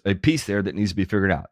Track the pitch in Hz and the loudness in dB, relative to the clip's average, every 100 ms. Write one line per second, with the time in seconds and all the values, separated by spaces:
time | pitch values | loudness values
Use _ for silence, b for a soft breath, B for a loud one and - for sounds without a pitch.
0 | 98 95 151 160 - 101 98 82 104 90 | -2 0 2 0 0 -2 -2 -2 -2 0
1 | 92 104 95 80 - | 0 0 2 0 -2